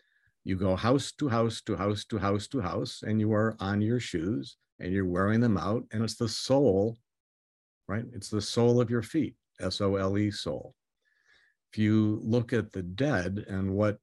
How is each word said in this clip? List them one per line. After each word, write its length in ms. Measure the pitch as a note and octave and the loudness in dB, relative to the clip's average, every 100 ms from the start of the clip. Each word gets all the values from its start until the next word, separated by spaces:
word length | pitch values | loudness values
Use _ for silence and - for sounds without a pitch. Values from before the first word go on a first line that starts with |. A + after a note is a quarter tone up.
| _ _ _ _ | _ _ _ _
you 120 | - F#2 | -6 -2
go 200 | F#2+ F#2+ | 0 0
house 360 | G#2+ C#3 - | 2 2 0
to 160 | - D3 | -4 0
house 340 | A#2 A#2 A2 | 2 2 0
to 140 | - G#2+ | -4 -2
house 280 | G2+ G#2 - | 0 -2 -2
to 120 | A2 | -2
house 280 | G2+ G2+ G2+ | 0 0 0
to 120 | C#3 | -4
house, 420 | F2+ F#2+ B2+ - | -2 -2 -4 -6
and 180 | A2 G#2+ | -2 2
you 120 | G#2+ | 2
are 240 | G#2+ A2 A2 | 2 2 0
on 220 | G2 G#2 | -2 0
your 200 | G#2+ B2 | 2 0
shoes 560 | A#2+ F2 E2 C3 C3 - _ - | -2 -4 -2 -2 -6 -14 _ -12
and 120 | F2 | -4
you're 140 | F#2+ F#2 | -2 0
wearing 340 | F2+ G2 A2+ | 2 2 4
them 160 | A#2+ F#2 | 2 2
out, 280 | E2+ A#2 B2 | 0 -4 -4
and 120 | G#2+ | -4
it's 120 | A2+ - | -4 -2
the 120 | A#2 | -4
sole, 680 | - - C3+ C#3 F#2+ G#2+ A#2 _ _ _ _ _ _ _ _ - | -4 2 4 4 4 2 -2 _ _ _ _ _ _ _ _ -8
right? 180 | G2+ A#2 | -6 -6
It's 160 | - - | -12 -6
the 140 | G#2+ | -4
sole 380 | G2+ - A#2+ A#2+ | -2 2 4 4
of 100 | A#2+ | 2
your 120 | A#2+ | 0
feet, 320 | A2 D#3+ B2+ - _ - | -2 -2 -4 -6 _ -8
S 200 | F#2 - | -6 -2
O 160 | G2+ G2 | 0 0
L 220 | F#2+ G2+ | 0 0
E, 120 | G#2 | 0
soul. 440 | G2+ - C2+ - - _ _ _ _ _ _ _ _ _ | -2 -6 -8 -10 -20 _ _ _ _ _ _ _ _ _
If 60 | - | 0
you 400 | G#2+ G#2+ G#2+ G#2+ | 4 4 4 0
look 320 | A2+ A#2+ A#2 | 0 0 2
at 180 | A#2 G#2 | -2 -2
the 100 | - | -6
Dead 600 | F2 F#2 C#3 A2 F2 G2 - | -8 -2 0 0 -2 -4 -6
and 260 | G2 G2 | -4 -2
what 240 | F#2+ G#2+ G2+ | 2 0 0